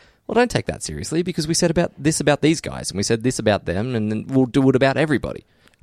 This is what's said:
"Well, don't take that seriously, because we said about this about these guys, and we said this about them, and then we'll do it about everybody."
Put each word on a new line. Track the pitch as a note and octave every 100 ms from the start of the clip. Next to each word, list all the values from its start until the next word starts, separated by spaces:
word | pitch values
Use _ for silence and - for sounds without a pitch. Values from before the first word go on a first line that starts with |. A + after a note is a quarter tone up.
| _ _ -
"Well, | A3
don't | A#3+
take | - -
that | -
seriously, | - D#3 - D#3+
because | F3+ E3+ D#3
we |
said | E3+ F3
about | E3 E3+ -
this | C#3+ D#3
about | C#3+ C#3+
these | D3 E3
guys, | - B1+ -
and | F#2
we |
said | G2+ A#2
this | A#2+ B2+
about | A2 G2 -
them, | F2 A#2+ A#2+
and | G#2+
then | G#2+ -
we'll | C3 B2+
do | C#3 C3+
it | B2+
about | C3+ C3
everybody." | D#3 C3 C#2 - - _ _ _